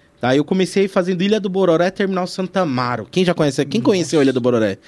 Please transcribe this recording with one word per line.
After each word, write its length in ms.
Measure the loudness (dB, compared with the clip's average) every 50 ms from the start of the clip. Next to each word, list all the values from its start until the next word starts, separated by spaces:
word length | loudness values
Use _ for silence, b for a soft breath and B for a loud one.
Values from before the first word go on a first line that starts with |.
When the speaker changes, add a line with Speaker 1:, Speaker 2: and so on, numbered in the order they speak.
| b b b _
Speaker 1:
Tá, 160 | 0 2 2
eu 80 | 2 2
comecei 460 | 0 0 0 0 0 0 0 0 0
fazendo 320 | 0 -2 -2 0 -2 -2 0
Ilha 160 | 0 0 -2
do 80 | -2
Bororé, 420 | -2 -2 0 2 2 4 2 2 0
Terminal 380 | -2 -2 -4 -2 -2 -4 -4
Santa 320 | -6 -6 -6 -8 -4 -2 -2
Amaro. 480 | -2 0 0 -2 -2 -2 -4 -6 -8 -4
Quem 140 | -2 0 0
já 100 | 2 2
conhece, 300 | 2 0 0 0 -2 -2
quem 160 | -2 -2 0
Speaker 2:
Nossa. 100 | 2 2
Speaker 1:
conheceu 300 | 2 2 0 0 2 2
a 40 | 2
Ilha 100 | 2 2
do 80 | 2
Bororé? 360 | 2 2 2 2 2 0 -2 -6 B